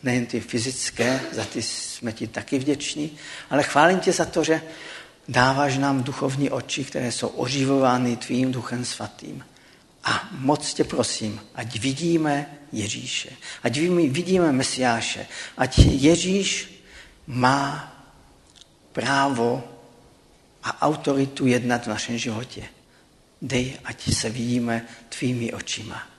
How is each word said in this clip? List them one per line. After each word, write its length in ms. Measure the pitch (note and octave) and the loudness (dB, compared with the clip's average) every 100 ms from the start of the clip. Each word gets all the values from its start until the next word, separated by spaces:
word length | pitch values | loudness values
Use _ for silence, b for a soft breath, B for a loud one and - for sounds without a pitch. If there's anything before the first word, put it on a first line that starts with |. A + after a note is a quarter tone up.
Nejen 220 | C3 B2 A#2+ | 0 0 0
ty 140 | A#2+ | -4
fyzické, 800 | - B2 B2 B2 - - A#2 C3 - | -2 -2 -2 -4 -6 0 0 0 -2
za 140 | A2 G#2+ | -6 -4
ty 160 | - | -4
jsme 500 | A2+ - - - A#2+ | -6 -6 -10 -8 -8
ti 160 | G#2 A2+ | -6 -6
taky 320 | - - C#3 | -6 -2 -2
vděční, 520 | C3+ C#3+ - D3+ D3+ B B B B | 0 -2 -2 -6 -6 B B B B
ale 140 | C#3 | 0
chválím 360 | C#3+ C#3+ E3 F#3 | 4 6 6 6
tě 120 | - | 2
za 140 | F3 D#3+ | 2 0
to, 180 | F3+ | 0
že 180 | D#3 D#3+ - B B B B B - | 2 0 0 B B B B B 0
dáváš 500 | B2 B2+ C3+ C#3+ C3 | 4 6 6 2 2
nám 260 | C#3 C3+ | 2 0
duchovní 460 | B2 C3 C#3 C3+ C#3 | -2 -2 -2 0 0
oči, 340 | B2+ - - | -2 -4 -6
které 280 | C3 D3 B2 | -4 -4 -4
jsou 160 | - A#2+ | -2 -4
oživovány 880 | - B2 C#3 C3+ C#3 C3 B2 B2 A2+ | -2 -2 0 2 4 4 4 2 -2
tvým 360 | - B2+ C3 | -2 0 0
Duchem 340 | B2+ A2 A#2+ B2 | -2 -4 -6 -6
Svatým. 600 | - G#2+ - G2+ C3+ - b b b b _ | -6 -8 -10 -14 -14 -16 b b b b _
A 260 | - - - | -4 -2 -4
moc 420 | C#3+ C3 D3+ - | -4 0 0 0
tě 100 | - | -2
prosím, 580 | - D3+ A2+ - A2 G#2+ - - | -2 0 -2 -2 -6 -8 -12 -10
ať 240 | A#2 A#2 | -8 -4
vidíme 680 | C3 C3+ E3+ E3 D#3 C#3+ D3 - - | -4 -2 0 2 2 0 -2 -14 -10
Ježíše, 580 | A#2+ G2 B2 B2+ - - - B B | -6 -6 -6 -6 -8 -8 -14 B B
ať 140 | B2 A#2+ | -2 0
vidíme, 240 | F3 F3 | 2 4
vidíme 500 | D#3 C#3+ F3+ F#3 E3 | 4 2 2 4 4
Mesiáše, 760 | C3 C3 - B2+ A2+ - - - B B - | 4 0 0 2 2 -2 -6 -10 B B -2
ať 220 | B2+ - | 2 8
Ježíš 1040 | - C3+ C#3+ E3+ F#3 G3 F#3+ - - - B B B B - | 8 8 6 6 4 2 0 -2 -6 -16 B B B B -8
má 640 | B2 B2+ C#3 C#3 D3+ - - - - - - _ - - _ _ | 2 4 4 0 -6 -10 -18 -20 -20 -20 -20 _ -20 -20 _ _
právo 720 | - A#2 C#3 C#3 B2 A#2+ C3 - - - - - _ _ _ _ _ | -4 0 2 2 2 0 0 -6 -18 -20 -20 -20 _ _ _ _ _
a 180 | - - | -8 0
autoritu 680 | D3 D#3 D3+ C#3 C3+ - C3+ | 0 0 0 0 0 0 2
jednat 360 | B2 A#2+ A#2+ | 2 2 -2
v 60 | A#2+ | -2
našem 280 | G#2 - A#2 | -6 -4 -4
životě. 460 | A#2+ A2 B2+ - - - _ b b _ _ _ | -4 -6 -8 -12 -16 -20 _ b b _ _ _
Dej, 360 | C#3 B2 B2+ - | -2 -2 -2 -6
ať 300 | - A2+ - | -12 -6 -2
se 160 | - A2+ | 0 -2
vidíme 560 | A#2 A#2 B2 A#2 A2+ A#2 B - | -2 0 0 0 -2 -4 B -16
tvými 440 | - B2 B2 A#2 | -4 -2 -2 -4
očima. 500 | G2+ - - G#2+ - - | -6 -8 -8 -8 -12 -14